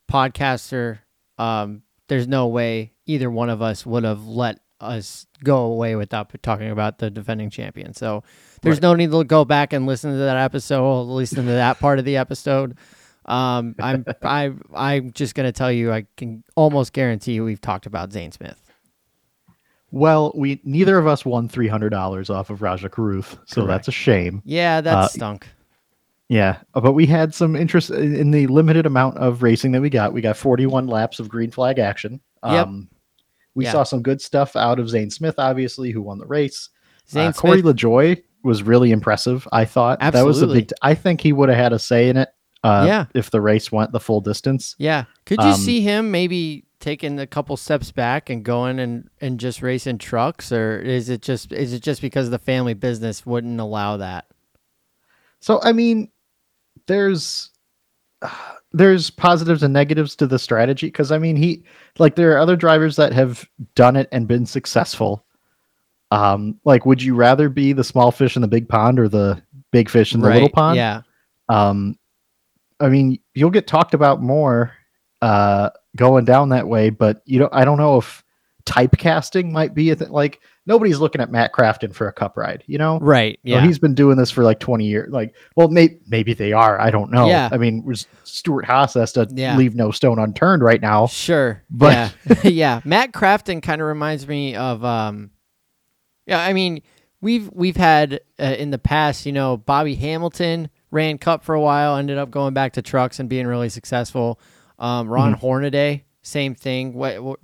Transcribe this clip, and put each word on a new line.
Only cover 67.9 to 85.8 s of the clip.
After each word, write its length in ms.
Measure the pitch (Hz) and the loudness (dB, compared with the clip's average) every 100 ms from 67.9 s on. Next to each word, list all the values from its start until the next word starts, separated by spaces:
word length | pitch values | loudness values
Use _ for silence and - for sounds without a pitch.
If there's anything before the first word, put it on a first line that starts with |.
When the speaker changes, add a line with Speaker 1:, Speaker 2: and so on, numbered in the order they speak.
| 127 123 | 4 4
Speaker 2:
fish 240 | - 131 - | 4 0 2
in 60 | |
the 60 | 113 | 2
big 220 | 113 113 | 2 2
pond 300 | 113 110 127 | 2 4 4
or 80 | 110 | 2
the 320 | 104 101 92 - - _ | 2 2 0 -6 -20 _
big 180 | 123 110 | 2 4
fish 240 | 120 107 | 4 4
in 60 | 120 | 4
the 80 | 107 | 4
little 140 | 117 | 6
Speaker 1:
Right, 100 | 139 | 6
Speaker 2:
pond? 220 | - 156 127 | 4 4 4
Speaker 1:
yeah. 240 | 117 107 - _ _ _ - | 0 -2 -10 _ _ _ -2
Speaker 2:
Um, 480 | 113 101 101 98 - _ _ _ _ _ _ _ - | 2 2 2 -4 -8 _ _ _ _ _ _ _ -2
I 100 | 143 | 2
mean, 300 | 135 135 127 _ | 4 2 0 _
you'll 160 | - 156 | 0 2
get 160 | 196 202 | 2 2
talked 280 | 156 170 | 2 2
about 280 | 143 143 139 | 2 2 2
more, 500 | 123 143 147 120 120 - _ _ _ _ | 0 0 2 2 0 -6 _ _ _ _
uh, 480 | 117 104 101 101 104 - _ - | 0 2 4 2 0 -6 _ 2
going 300 | 123 131 117 | 4 6 6
down 240 | 127 143 | 6 6
that 180 | 127 95 | 2 0
way, 220 | 113 110 | 2 2
but 320 | 107 107 107 - | 2 0 0 -2
you 140 | 131 | 0
don't, 140 | 143 135 | 2 4
I 80 | 131 | 4
don't 120 | 147 | 4
know 200 | 151 131 | 4 4
if 260 | - - _ _ _ _ - | 2 -8 _ _ _ _ -4
typecasting 880 | - 127 - 170 160 - 190 175 | 2 4 4 2 0 -2 -4 -2
might 220 | 160 156 | -2 -2
be 160 | 151 160 | 0 0
a 40 | 151 | 0
th-, 140 | 156 | -2
like, 320 | 147 147 - _ _ - | -2 -2 -4 _ _ 0
nobody's 340 | 226 214 143 | 2 2 2
looking 220 | 151 - | 0 -2
at 100 | 120 | -4
Matt 220 | 120 117 | 0 0
Crafton 400 | - 117 107 107 | 2 2 0 -6
for 140 | 92 104 | -6 -8
a 60 | |
cup 220 | - 101 - | -6 -8 -6
ride, 260 | 101 - - | -8 -10 -8
you 100 | 143 | -4
know? 220 | 156 160 | -2 0
Speaker 1:
Right, 400 | 147 135 110 107 | 2 4 2 -4
Speaker 2:
You 120 | 127 123 | -2 4
know, 60 | |
Speaker 1:
yeah. 60 | 151 | 4
Speaker 2:
he's 120 | 156 | 4
been 160 | 156 135 | 2 4
doing 220 | 143 131 | 6 6
this 120 | 127 | 2
for, 120 | - | 4
like, 160 | 117 110 | 4 4
twenty 260 | - 117 107 | 0 -2 -2
years. 240 | 104 - | -2 -4
Like, 240 | 131 110 - _ - | -6 -6 -10 _ 4
well, 140 | 165 | 6
may-, 280 | 170 | 6